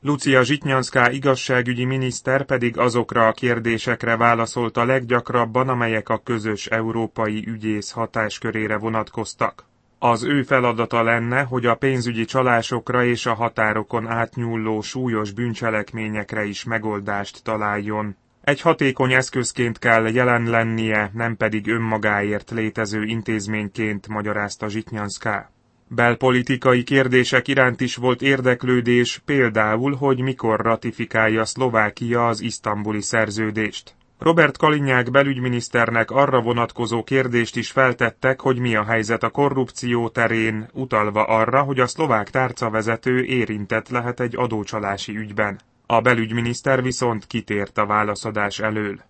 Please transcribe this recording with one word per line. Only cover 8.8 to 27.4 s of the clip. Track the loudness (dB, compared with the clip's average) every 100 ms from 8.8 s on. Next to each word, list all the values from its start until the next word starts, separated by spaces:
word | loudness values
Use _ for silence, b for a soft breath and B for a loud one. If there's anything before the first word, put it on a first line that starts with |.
| -2 -4 -4 -8 -10 -4 -4 -4 -20 _ _ _
Az | 2 2
ő | 2 0
feladata | 2 2 2 0 0 0
lenne, | 2 2 0 -2
hogy | -2 -2 0
a |
pénzügyi | 0 0 0 -2 -2
csalásokra | -2 0 2 2 0 -4 -2 0
és | 2 0 -2
a |
határokon | -2 -2 0 0 0 -2 -4 -4
átnyúló | -2 -4 -4 -4 -2 -2 -2
súlyos | -4 -6 -2 -2 -2
bűncselekményekre | -4 -4 -2 -2 -2 -4 -8 -6 -6 -6 -4
is | -4 -6
megoldást | -6 -4 -2 -4 -4 -6 -6 -10
találjon. | -6 -4 -2 -2 -4 -4 -6 -10 _ _
"Egy | -2 0
hatékony | 2 2 2 2 2
eszközként | 2 2 -2 -4 -2 -2 0
kell | 2 4 4
jelen | 2 4 2
lennie, | 2 2 2 0 0 0 -2
nem | -2 -4 -2
pedig | -2 -2 -2
önmagáért | -2 0 0 2 0 0 -2 -4
létező | -4 -4 -2 -4 -2
intézményként", | -2 -4 -2 -4 -2 -4 -4 -4 -4 -4 -6
magyarázta | -6 -4 -2 -4 -6 -6
Zsitnyanszká. | -6 -6 -6 -6 -6 -4 -4 -6 _ _ _ _
Belpolitikai | 2 2 4 4 2 2 0 4 4
kérdések | 4 2 4 4 4 2